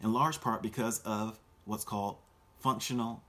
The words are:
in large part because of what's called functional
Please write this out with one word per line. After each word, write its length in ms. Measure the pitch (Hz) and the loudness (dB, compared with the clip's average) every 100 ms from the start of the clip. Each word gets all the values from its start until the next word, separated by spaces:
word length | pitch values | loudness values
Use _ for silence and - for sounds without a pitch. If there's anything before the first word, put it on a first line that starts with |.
in 100 | 110 | 0
large 280 | 120 156 147 | 4 4 2
part 200 | 120 110 | 0 0
because 380 | 110 127 113 113 | 0 0 0 0
of 380 | 110 107 110 110 - - | 0 0 -2 -6 -16 -18
what's 200 | - 107 | -8 -6
called 320 | - 104 101 - - _ _ - | -4 -2 -2 -6 -14 _ _ -2
functional 640 | 131 123 - 123 117 110 | 0 0 0 -2 -2 -4